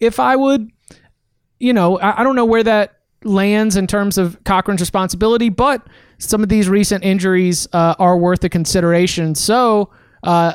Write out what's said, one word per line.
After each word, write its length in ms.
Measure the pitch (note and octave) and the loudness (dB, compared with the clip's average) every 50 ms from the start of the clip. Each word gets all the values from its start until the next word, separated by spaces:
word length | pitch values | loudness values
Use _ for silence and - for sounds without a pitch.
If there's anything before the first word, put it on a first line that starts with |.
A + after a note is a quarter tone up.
if 180 | A3+ A#3 - - | -2 -2 0 0
I 160 | B3+ B3 C4 | 0 0 0
would, 340 | C4+ C4+ C4+ C#4 C4+ G#3+ A3+ - _ _ _ - _ _ _ _ _ _ _ _ _ _ _ _ - | 2 2 2 0 0 -2 -6 -16 _ _ _ -20 _ _ _ _ _ _ _ _ _ _ _ _ -4
you 140 | A#3 B3 | -2 0
know, 260 | B3 G#3 F3 F3 F#3+ F#3 | 2 2 2 2 0 0
I, 200 | F#3+ G3+ G#3 - | 0 -2 0 0
I 40 | A#3+ | 0
don't 120 | C4+ C4 | 0 0
know 80 | B3 A#3 | 0 0
where 200 | A3+ A3+ A3+ A3 | 2 2 2 2
that 360 | A3+ A3 G#3 G3+ - _ _ _ _ _ _ - | 2 2 2 0 -2 _ _ _ _ _ _ -6
lands 540 | A3 G3 F#3+ G3 G3+ G#3 G#3+ A3 A3 F#3 G3 | -2 0 0 2 2 0 0 0 0 0 -2
in 100 | F#3+ - | -2 -2
terms 300 | - G#3 G3+ G3+ - G3 | -2 -2 -2 -2 -2 -2
of 260 | F#3 E3+ F3 - - | -2 -2 -4 -6 -4
Cochran's 380 | - G3 F#3 F3+ - G3+ F3 | -2 -2 0 0 -2 -2 -4
responsibility, 680 | F3+ - - G3 F#3 F3+ - F3 G#3+ A3 A#3 A#3 A#3+ A#3 | -4 -4 -2 -2 -4 -4 -4 -2 0 0 2 2 0 0
but 400 | F#3 - B3 C#4+ C#4 A3+ - - - - _ _ _ - | 0 0 0 0 0 -2 -6 -14 -20 -20 _ _ _ -14
some 260 | - - A3 G#3+ G#3+ | -8 -4 -2 -2 0
of 60 | F#3+ | 0
these 180 | A3 G#3+ G3+ F#3 | 2 2 2 2
recent 380 | F#3+ G#3 G3+ - G3+ F#3 F3+ | 2 2 2 0 -2 -2 -2
injuries, 600 | G3 F#3+ G3+ F3+ F#3+ F#3 F3+ F#3 F3+ F3 D#3+ - - | -2 -2 0 0 0 0 2 0 0 -2 -2 -4 -4
uh, 240 | - E3+ E3 E3+ D#3 - | -2 0 2 2 2 2
are 200 | F#3+ F3+ F3+ F3 | 2 2 2 2
worth 260 | E3+ F3 F3+ - - | 2 0 0 0 -2
a 60 | E3+ | -2
consideration. 840 | - F3 E3 - - F#3+ E3+ E3+ E3+ E3+ F3+ F3+ - F3 E3 D#3+ D#3 | -2 -2 -2 -2 -2 0 2 2 2 2 0 0 -2 -4 -4 -4 -4
So, 560 | - - - A3 B3+ B3+ A#3 G#3+ G#3 G3+ - _ _ _ _ _ _ - | -4 -2 0 0 2 2 2 2 0 -2 -4 _ _ _ _ _ _ -4
uh, 280 | F3 E3+ E3+ E3+ E3+ D#3 | 0 0 2 2 0 -2